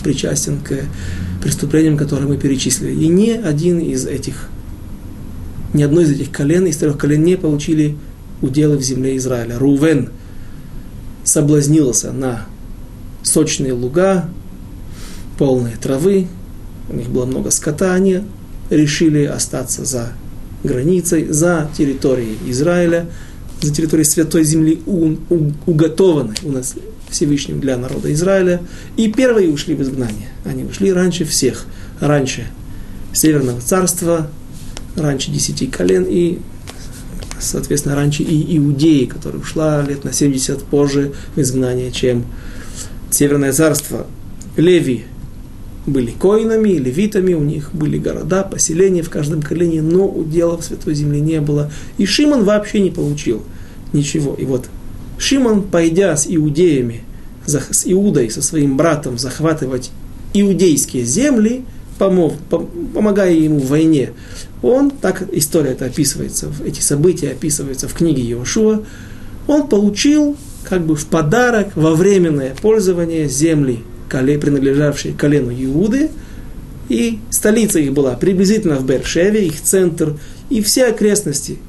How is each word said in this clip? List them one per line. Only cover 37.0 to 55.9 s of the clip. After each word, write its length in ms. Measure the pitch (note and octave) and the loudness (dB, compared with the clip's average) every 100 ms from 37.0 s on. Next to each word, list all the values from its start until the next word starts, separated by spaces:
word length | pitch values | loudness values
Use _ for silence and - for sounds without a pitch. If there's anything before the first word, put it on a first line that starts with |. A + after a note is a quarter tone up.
| - - - - | -12 -10 -10 -8
соответственно, 560 | - D3 C#3+ D3 D3 C#3+ | -6 -4 -2 -2 0 0
раньше 280 | D3 D3 | 0 0
и 340 | D3 D3+ D3+ E3 | 0 0 2 2
Иудеи, 480 | C#3+ C3+ D#3+ D3 A#2+ | 2 4 4 4 2
которая 360 | - C#3+ C#3+ | -4 -8 -8
ушла 400 | - E3+ D#3 D3+ | -6 -2 0 2
лет 220 | C#3+ C#3 | 0 -4
на 100 | C#3 | -4
семьдесят 500 | B2+ D3 C3 - C#3 | 0 2 2 -2 -4
позже 500 | - C#3+ C#3+ C#3 C#3+ - - - | 0 2 2 2 0 -4 -6 -2
в 60 | |
изгнание, 500 | B2+ C3 B2+ B2 B2+ | 0 0 0 -2 -4
чем 340 | A#2+ B2 A#2+ A#2+ - - - - - - - - | -2 0 0 -2 -8 -10 -10 -10 -12 -12 -12 -4
Северное 400 | - C#3+ C#3+ C#3 | 2 4 4 2
Царство. 560 | C#3 D#3+ C#3+ - A2+ - - - - - - | 4 2 2 -2 -8 -8 -12 -12 -12 -8 2
Леви 500 | E3 F3 C#3 A#2 - - - - - - - - - | 4 6 4 -2 -4 -14 -14 -14 -16 -14 -14 -8 -2
были 220 | C3+ A#2 | 0 0
коинами, 580 | - F#3 A3 A3+ A3 G#3+ | 2 4 4 4 2 4
левитами, 640 | E3+ B2+ C3+ G#3+ G#3 F#3 | 2 0 0 0 2 2
у 100 | E3+ | 2
них 280 | D3 D3+ D3 | 0 -2 -6
были 240 | D#3+ D3+ D3 | -2 -2 0
города, 460 | D#3 D#3+ D3+ F#3 | -2 -4 -2 0
поселения 600 | - - - D#3+ G3 F3+ | 0 -2 0 4 4 4
в 60 | D#3+ | 0
каждом 320 | - D3 D#3 | -4 -2 -2
колене, 400 | D3 D#3+ F3 D#3+ | -2 0 0 2
но 260 | D#3 F3+ G3 | 2 4 2
удела 500 | - D#3+ D#3+ E3+ E3+ | 0 -2 2 2 0
в 60 | |
Святой 320 | - - - D3 | -6 -6 -2 -2
Земле 240 | D3 D3 | 0 0
не 220 | D3+ D#3+ | 0 0
было. 300 | D3 D3 D3 - - - | 0 0 -2 -6 -10 -2
И 80 | F#3+ | 0
Шимон 380 | - D4 C#4 | 4 4 6
вообще 360 | G3 G#3 G#3 A3 | 6 4 2 2
не 120 | F#3 | 2
получил 520 | E3 D3 D3 - A2 - - - - - | 2 -2 -2 -2 -2 -4 -14 -14 -14 -4
ничего. 420 | D3 D3 D#3+ C#3+ - | 0 0 0 -2 -2
И 100 | C3 | -2
вот 200 | B2+ - - - - - - | -2 -4 -12 -12 -12 -12 -6
Шимон, 460 | - C#4 A#3+ G#3+ | 0 2 4 2
пойдя 520 | - F3 E3 | 2 2 2